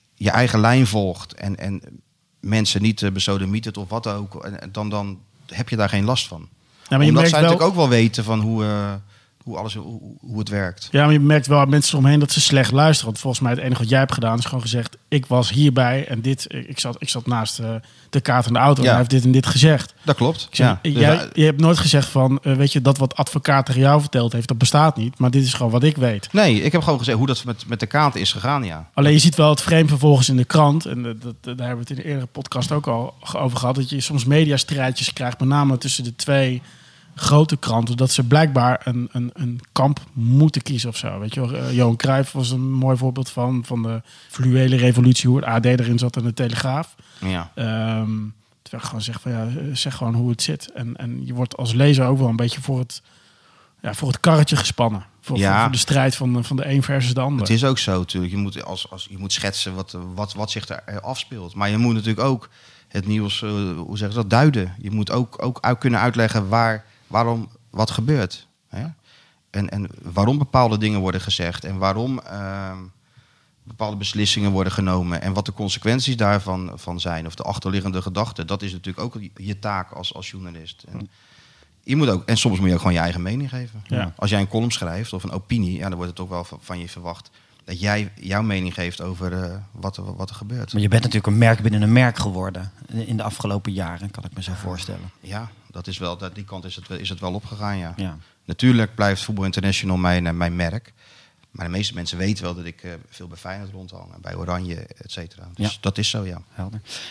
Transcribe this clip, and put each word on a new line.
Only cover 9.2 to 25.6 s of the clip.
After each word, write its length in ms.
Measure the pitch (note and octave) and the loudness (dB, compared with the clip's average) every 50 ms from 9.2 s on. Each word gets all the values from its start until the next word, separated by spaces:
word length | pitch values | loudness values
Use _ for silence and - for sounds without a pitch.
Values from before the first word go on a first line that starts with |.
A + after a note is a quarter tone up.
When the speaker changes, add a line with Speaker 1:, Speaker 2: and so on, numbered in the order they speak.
| _ _ _ _ | _ _ _ _
Speaker 1:
hoe 140 | - A#2+ G#2+ | -14 -12 -10
alles, 180 | E2 G#2+ A2 G2 | -8 -8 -8 -10
hoe, 260 | G#2+ D2 F2+ A#2 A2 - G2 - - | -10 -12 -14 -14 -14 -16 -18 -20 -18
hoe 180 | - B2 A2+ G#2+ | -14 -10 -6 -6
het 100 | G#2 - | -6 -4
werkt. 400 | A2 G2+ F#2+ F2+ F2 - - - | -4 -4 -4 -4 -6 -10 -6 0
Speaker 2:
Ja, 140 | - C#3 D3 | 2 4 6
maar 80 | D3+ | 6
je 80 | D3+ D3 | 6 6
merkt 260 | C#3+ D3 D3+ D3+ B2 | 6 6 4 4 4
wel 120 | C3+ D3 D3 | 4 4 6
aan 80 | C#3 C3+ | 6 6
mensen 300 | C#3+ D3 C3+ - - C#3 | 4 4 2 2 2 4
eromheen 200 | C3 C#3 D3 D3 | 6 6 6 6
dat 120 | C#3+ C#3 | 4 2
ze 80 | - D3+ | 2 2
slecht 300 | - - C#3+ C3+ C3 A#2 | 2 4 4 4 4 4
luisteren. 340 | B2 C#3 D3+ D#3+ D3+ - - | 4 6 6 6 4 4 0
Want 120 | A2+ G#2+ - | -4 -6 -6
volgens 240 | - C3+ A#2+ - | -6 -4 -4 -2
mij 100 | C3 A#2+ | -2 -2
het 80 | B2 C3 | -2 -2
enige 200 | - B2+ B2+ B2 | -2 -2 -2 -2
wat 80 | A#2+ A2 | 0 2
jij 80 | C3+ C3+ | 4 4
hebt 140 | C3+ C3 | 4 2
gedaan 260 | - - A#2 A2+ A2+ A#2 | 0 -2 -2 0 0 -2
is 60 | B2 | -2
gewoon 160 | - - B2+ | -4 -6 -6
gezegd, 360 | A2+ A2+ A2+ A#2+ A2+ - - - _ - | -4 -4 -4 -4 -4 -6 -10 -16 _ -2
"Ik 180 | D3 C#3+ B2+ | -2 -2 0
was 240 | - B2 B2+ A#2+ G2 | 2 2 2 2 2
hierbij 560 | G2+ C3+ D3 D3 B2 C3+ B2+ A#2+ B2+ C3+ - | 2 4 4 4 6 4 2 2 2 -2 -4
en 140 | - B2+ A2+ | -4 -6 -4
dit, 240 | A2+ C3 C3+ C3 - - | -2 -2 -2 -2 -4 -10
ik 320 | - B2+ B2+ - C3+ - | -10 -10 -10 -10 -8 -6
zat, 160 | - B2 A#2+ - | -6 -6 -8 -8
ik 100 | - - | -6 -6
zat 180 | - B2 A#2 | -6 -4 -4
naast, 320 | B2 A#2+ A#2 A2 - - - | -2 -2 -2 -2 -4 -6 -6
eh, 160 | A#2 A2+ A2+ A2+ - - _ _ _ _ | -6 -6 -6 -8 -10 -14 _ _ _ _
de 100 | - C#3 | -2 -2
kaart 260 | - - B2 B2+ A#2 | 0 2 2 2 2
in 60 | A2+ | 2
de 60 | A#2+ A#2 | 4 6
auto 200 | B2+ C#3+ C#3+ C3+ | 6 6 6 6
en 40 | B2+ | 6
Speaker 1:
Ja. 40 | B2+ | 6
Speaker 2:
hij 100 | A#2 A#2+ | 6 6
heeft 120 | B2 A#2+ | 4 4
dit 140 | C3+ C3 A#2+ | 4 4 6
en 80 | B2+ | 6
dit 140 | B2+ C3+ C3 | 6 4 4
gezegd." 480 | - - B2 C3 D#3+ D#3 B2+ - - - _ - | 2 4 6 6 6 6 6 2 -4 -14 _ 0
Speaker 1:
Dat 120 | D3+ C#3+ | 0 2
klopt. 300 | - - C3 E3 - - - | 2 2 2 0 -2 -6 -6
Speaker 2:
Ik 40 | - | 0
zeg, 100 | - B2 | 4 4
Speaker 1:
Ja. 120 | A#2+ G2+ F#2 | 4 4 2
Dus 100 | - E3+ | 0 0
Speaker 2:
jij, 240 | C#3+ C#3 D3 D3 D#3 | 4 6 6 6 6
Speaker 1:
hij 120 | E3+ - - | 4 0 -2
Speaker 2:
je 120 | - - D3+ | 2 4 4
hebt 160 | D#3 C#3+ C#3+ | 6 6 6
nooit 180 | D#3+ D#3+ F3 - | 6 6 6 4
gezegd 300 | F3+ D3+ D3+ C#3+ C3 - | 4 4 4 2 2 2
van, 300 | - C3+ C3 C3 C3+ C#3 | 2 2 4 4 2 0
eh, 120 | - D3 C3+ | 0 2 2
"Weet 160 | C3 C#3+ C#3 | 4 2 2
je, 80 | - D3 | 2 4
dat 180 | B2 C#3 C3+ C3+ | 4 4 4 4
wat 180 | C3+ B2+ - | 2 0 0
advocaat 500 | - C#3 - - C#3+ - - C#3 C#3 C3 | -2 -2 -2 -2 -2 0 2 4 4 4
tegen 140 | - C3 B2+ | 2 2 4
jou 200 | C3+ C#3 C#3+ D3+ | 6 6 6 6
verteld 320 | D3 D3 - C3 A#2+ A#2 | 4 2 0 0 0 0
heeft, 160 | A#2 A#2+ A#2 - | 0 -2 -2 -2
dat 100 | B2+ A2+ | 0 2
bestaat 380 | C3 - - D3 D#3 D#3+ C#3+ | 2 4 6 6 6 6 4
niet. 220 | - A2 B2 - - | 2 -2 -4 -2 0
Maar 120 | B2+ B2 | 2 4
dit 140 | B2 C#3 C3+ | 4 4 2
is 80 | B2 - | 2 0
gewoon 180 | - | 0